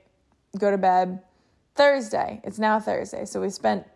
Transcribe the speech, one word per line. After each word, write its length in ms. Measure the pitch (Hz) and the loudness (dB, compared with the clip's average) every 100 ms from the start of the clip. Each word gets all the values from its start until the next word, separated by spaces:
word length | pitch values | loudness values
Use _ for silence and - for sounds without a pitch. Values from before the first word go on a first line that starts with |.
| _ _ _ _ _ 196 | _ _ _ _ _ -2
go 100 | 202 | 0
to 80 | 196 | 2
bed. 460 | 185 180 180 185 - _ _ _ _ | 4 4 2 -4 -14 _ _ _ _
Thursday. 640 | - 285 277 214 - - - | 4 4 4 0 -4 -4 -6
It's 160 | - 202 | -12 -2
now 200 | 214 214 | 0 0
Thursday. 460 | 214 - 196 - 202 | 0 -4 -4 -10 -8
So 160 | 202 | -6
we 80 | 190 | -6
spent 380 | - 220 202 - | -2 -2 -2 -6